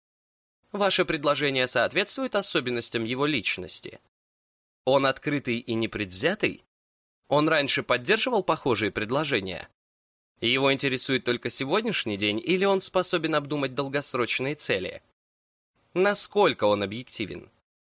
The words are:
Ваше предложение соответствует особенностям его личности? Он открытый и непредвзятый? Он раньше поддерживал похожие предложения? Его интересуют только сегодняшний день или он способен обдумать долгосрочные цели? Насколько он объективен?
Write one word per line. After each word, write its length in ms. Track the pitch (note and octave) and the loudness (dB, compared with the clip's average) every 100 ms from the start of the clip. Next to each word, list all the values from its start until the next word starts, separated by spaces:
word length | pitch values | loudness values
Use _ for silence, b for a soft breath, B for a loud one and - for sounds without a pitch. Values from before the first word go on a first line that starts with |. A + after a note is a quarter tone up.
| _ _ _ _ _ _ _ | _ _ _ _ _ _ _
Ваше 340 | G3 G3 F#3 F3 | -2 2 2 0
предложение 600 | D#3+ D3 C#3 C#3+ C3+ B2+ | 0 0 2 2 2 2
соответствует 720 | B2 G2+ D3+ G3+ - C4 G3+ | 2 2 2 -2 -2 -2 -2
особенностям 680 | G3 E3 B2 A#2+ - A#2+ | 0 0 0 -2 -2 -4
его 220 | A2+ B2+ D3 | -2 -2 0
личности? 760 | C#3+ - - F2 - - - _ _ _ _ _ _ _ _ | 0 -2 -6 -6 -10 -12 -16 _ _ _ _ _ _ _ _
Он 240 | - C3+ C3+ | 2 4 4
открытый 500 | C3+ - - - A#2 | 0 -2 -4 -2 -4
и 160 | - | -2
непредвзятый? 920 | A2+ A2 G2+ G2+ F2+ D3+ F#3+ A#2 - _ _ _ _ _ _ - | -2 -2 -2 -4 0 -2 0 -2 -4 _ _ _ _ _ _ 0
Он 200 | D3 D#3 | 2 4
раньше 320 | D#3+ C3+ - | 4 2 0
поддерживал 640 | - B2 B2 A3 B3+ A#3 | 0 0 2 0 2 0
похожие 480 | F#3 D#3+ C#3 G#2+ G#2 | 2 0 2 2 0
предложения? 760 | G2 G#2+ C3 D3+ B2 F#2+ E2+ - _ _ _ _ _ _ _ | 0 -2 0 0 -2 -2 -8 -12 _ _ _ _ _ _ _
Его 320 | A#2 C3 C3+ | 0 2 2
интересуют 500 | C3+ C#3 B2+ - C3 | 2 0 -2 0 0
только 260 | A#2+ A#2+ A#2+ | 0 -2 -2
сегодняшний 680 | - C3+ F#3+ A3+ F3 - G2+ | -4 0 0 0 -2 -2 -2
день 240 | G#2 G#2+ | 0 0
или 220 | - F#3 G3 | 0 2 2
он 160 | G3 | 2
способен 540 | - F#3+ F3 F3 D#3 D#3 | 0 -2 0 0 0 -2
обдумать 380 | C#3 D3 C3+ | -2 -2 -2
долгосрочные 840 | B2+ C#3 C#3 - B2+ A2+ - C3 D3+ | -2 -4 -4 -2 -2 -2 -2 -2 -4
цели? 460 | - G2+ F2+ - - _ _ _ _ _ _ _ _ | -2 -2 -2 -10 -16 _ _ _ _ _ _ _ _
Насколько 720 | F3 G3 G3+ - G#3 F#3 A#2+ G#2 | 0 2 2 0 2 2 4 2
он 180 | G2+ | 2
объективен? 680 | G2 A2 B2 - G#2 - - _ _ _ | 0 -6 -10 -8 -8 -8 -14 _ _ _